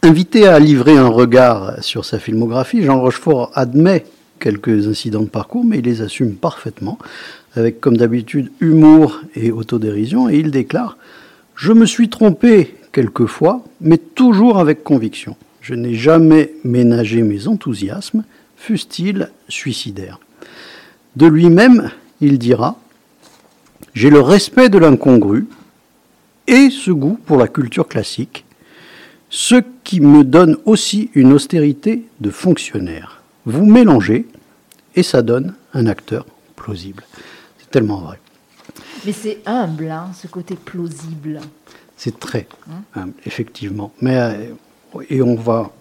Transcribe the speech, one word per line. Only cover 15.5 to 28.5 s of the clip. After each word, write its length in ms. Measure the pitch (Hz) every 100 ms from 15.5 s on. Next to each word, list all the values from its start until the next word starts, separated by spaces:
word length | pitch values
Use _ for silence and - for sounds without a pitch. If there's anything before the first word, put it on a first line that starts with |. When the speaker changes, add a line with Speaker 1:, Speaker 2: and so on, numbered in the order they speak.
| _
Speaker 1:
Je 120 | -
n'ai 220 | 120 120 113
jamais 580 | 131 165 160 156 143 -
ménagé 600 | 127 120 120 117 110 113
mes 240 | 113 101 117
enthousiasmes, 760 | 214 - 107 98 147 - 220 214 _ _ _
fussent-ils 760 | - 214 - - 180 196 185 _ _
suicidaires. » 720 | - - 117 - 101 92 92 _ _ - - - - _ _ _ -
De 100 | 160
lui-même, 640 | 156 170 170 247 240 - - _ _
il 160 | 147 139
dira : « 400 | 117 120 127 - _ _ _ _ _ _ _ _ _ _ - 117
J'ai 160 | 123
le 100 | 147
respect 480 | 131 196 - - 254
de 80 | 196
l'incongru 680 | 165 131 - 123 98 107 214 - _ _ _ _ _ _ _ _ -
et 240 | 247 277
ce 220 | 269 -
goût 280 | 165 139 226 -
pour 120 | 147
la 100 | 113
culture 400 | - 123 147 165
classique, 580 | - 101 - - - _